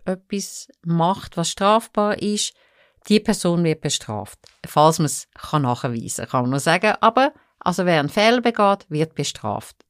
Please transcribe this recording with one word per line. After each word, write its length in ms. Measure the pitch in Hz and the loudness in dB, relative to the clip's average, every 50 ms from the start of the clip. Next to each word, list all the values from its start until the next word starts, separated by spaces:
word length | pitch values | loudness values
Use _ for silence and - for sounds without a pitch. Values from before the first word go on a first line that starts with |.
| - | -6
etwas 600 | - 185 185 _ _ - 196 190 - - - - - - _ _ | -6 -6 -6 _ _ -8 -6 -6 -8 -12 -16 -18 -20 -20 _ _
macht, 500 | 165 165 165 165 175 196 240 - - - | -2 0 2 2 2 0 -2 -6 -10 -6
was 140 | - 170 - | -4 -4 -4
strafbar 720 | - - 196 202 214 226 226 - _ - 208 208 208 - | -4 0 2 2 2 2 0 -2 _ -2 0 0 -2 -2
ist, 320 | - 208 208 208 - - - _ _ _ _ _ _ _ _ _ _ - | -2 -4 -2 -2 -4 -6 -8 _ _ _ _ _ _ _ _ _ _ 2
die 140 | 208 214 | 2 2
Person 420 | 208 - 208 - - 180 170 170 170 | 4 2 -2 0 0 0 2 2 2
wird 160 | 160 156 156 | 0 0 -2
bestraft, 600 | - 151 - - - - 110 104 101 - - _ _ - _ _ - | -2 -4 -4 -4 -6 -6 -8 -8 -8 -10 -14 _ _ -20 _ _ -18
falls 340 | - - 151 151 156 160 - | -2 2 6 6 6 6 4
man 60 | 160 | 0
es 220 | 139 - - - - _ | -2 -2 -6 -10 -14 _
kann 280 | - - - - 151 | -18 -10 -4 -2 0
nachweisen, 640 | 139 123 123 - - 131 120 113 - - - - 127 - | 0 0 -2 -2 -2 -6 -6 -6 -8 -8 -8 -8 -8 -4
kann 140 | - 131 | -2 -2
man 80 | 123 123 | 0 0
nur 100 | 131 139 | -2 0
sagen. 340 | - 165 160 185 - 214 - - | 0 0 0 2 2 0 0 2
Aber, 320 | - 226 226 254 262 294 302 _ _ _ _ _ | 2 2 4 4 2 0 0 _ _ _ _ _
also 260 | - 175 175 - 185 | -4 -2 -2 0 2
wer 140 | 180 170 156 | 2 2 2
einen 100 | 143 147 | 2 0
Fehler 320 | - 214 202 226 240 254 | 0 2 2 4 4 4
begeht, 440 | 240 240 233 - 208 196 202 196 - _ | 2 0 0 2 2 2 2 0 -4 _
wird 260 | 156 151 160 156 - | -2 -2 -2 -2 -4
bestraft. 640 | - 143 - - - - 107 104 110 - - - _ _ | -6 -6 -6 -8 -6 -6 -6 -6 -6 -8 -12 -20 _ _